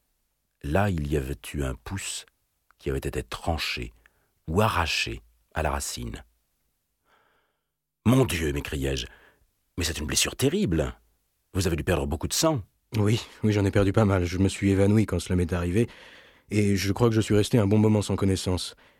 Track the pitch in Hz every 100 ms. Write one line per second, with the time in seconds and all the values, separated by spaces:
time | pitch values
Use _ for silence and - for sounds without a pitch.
0 | _ _ _ _ _ _ 71 90 104 85
1 | 71 73 65 67 - 73 67 65 - 98
2 | - - - _ _ _ _ _ 73 67
3 | 69 65 - - - 80 - - 58 _
4 | _ _ _ _ - 85 110 95 80 -
5 | - - _ _ _ - 76 71 - -
6 | 58 - - _ _ _ _ _ _ _
7 | _ _ _ _ _ _ _ _ _ _
8 | 107 131 127 85 78 71 - 71 67 67
9 | 64 - _ _ _ _ _ - 82 -
10 | 71 67 - - 135 202 156 80 65 -
11 | _ _ _ _ _ 95 87 80 71 80
12 | 71 - - - 165 127 - _ _ 110
13 | 104 113 - - 107 104 98 104 98 101
14 | 104 95 87 90 98 - 98 98 98 110
15 | 101 90 - 92 85 87 87 98 117 -
16 | - - - _ - 107 101 98 98 113
17 | 120 110 104 104 98 123 98 107 107 107
18 | 98 95 98 95 98 90 - - _ _